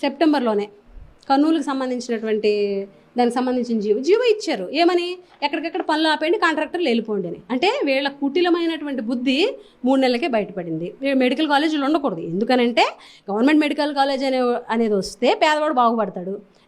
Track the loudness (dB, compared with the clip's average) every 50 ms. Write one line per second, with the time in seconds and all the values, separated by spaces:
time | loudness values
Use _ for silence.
0 | -4 -4 -2 2 2 2 2 2 2 0 0 0 -2 -4 -8 -16 _ -20 -20 -20
1 | -20 -20 -20 _ _ 0 2 2 4 4 2 0 0 -2 -4 -4 -4 -4 -4 -6
2 | -4 -4 -4 -4 -2 -2 -2 0 0 0 0 0 0 -2 -2 -4 -6 -8 -12 -20
3 | -20 _ _ 0 0 0 0 0 -2 0 0 -2 -2 -2 -2 -2 0 0 0 0
4 | 2 2 2 4 4 2 2 0 0 -4 -4 -4 -6 -4 0 2 2 2 2 2
5 | 0 -4 -6 -10 -14 _ -8 _ -6 -4 -4 -4 -6 -6 -6 -4 -2 -2 0 0
6 | 2 0 0 0 0 0 0 2 2 0 0 0 -2 -4 -4 -2 -2 0 0 0
7 | -2 -2 -4 -4 -4 -6 -8 -12 -8 -6 -4 0 0 0 0 0 0 0 0 0
8 | -2 -4 -4 -4 -4 -2 0 0 2 2 2 2 0 -2 -4 -4 -6 -6 -6 -6
9 | -4 -4 -4 -2 0 0 2 2 2 0 -2 -6 -12 -20 _ _ 0 2 2 4
10 | 4 2 2 0 0 0 0 -2 -2 -2 -6 -8 -8 -6 -6 -6 -6 -8 -8 -4
11 | -2 0 2 2 2 2 2 0 0 2 2 2 2 2 0 0 0 0 0 0
12 | 0 -2 -4 -4 -6 -6 -2 -2 0 2 2 4 2 2 4 2 2 2 0 -4
13 | -16 -20 -20 -16 _ -6 -2 2 2 4 4 4 2 2 0 -2 -2 -2 0 0
14 | 0 0 0 0 -2 0 0 0 0 0 0 -2 -4 -4 -2 0 0 2 0 0
15 | -2 -4 -6 -2 0 0 2 4 4 2 2 2 0 0 2 2 2 2 2 0
16 | -2 -4 -6 -8 -8 -8 -10 -10 -12 -18 _ _ _